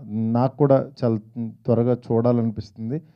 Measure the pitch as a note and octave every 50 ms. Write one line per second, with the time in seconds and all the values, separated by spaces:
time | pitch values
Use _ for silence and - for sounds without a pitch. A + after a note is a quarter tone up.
0 | - G#2+ G#2 A2+ A2 A2+ A#2 A#2+ B2+ C3 - - D3 C#3 C3+ C3 - C3+ - -
1 | C3 A#2 A2+ G#2+ A2 - - A#2+ A#2 A2 - - - B2 A#2 A2+ A#2+ B2+ B2 A#2+
2 | - - A#2+ A2+ A#2 B2 A#2+ A#2+ A2+ A2+ G2+ G#2+ - - _ - A2+ A2+ C3+ E3
3 | D#3 - _